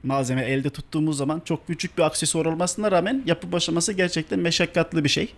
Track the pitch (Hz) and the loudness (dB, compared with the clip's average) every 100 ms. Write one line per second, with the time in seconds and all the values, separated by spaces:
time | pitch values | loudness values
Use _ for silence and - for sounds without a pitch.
0 | 135 135 127 131 123 135 139 - - 160 | -2 0 2 0 0 0 -2 -6 -4 0
1 | 156 143 139 320 - 254 - 165 180 - | 0 0 -2 -2 -2 -4 -4 -6 -4 0
2 | 156 - 160 165 160 160 180 - 214 180 | 2 2 -2 0 0 0 -2 0 2 2
3 | 190 269 240 165 180 175 170 165 170 190 | 2 0 0 -2 0 -2 0 0 0 0
4 | 180 170 156 185 170 - 170 175 165 165 | 0 0 -2 0 0 2 0 2 0 2
5 | 147 156 - | 2 0 -2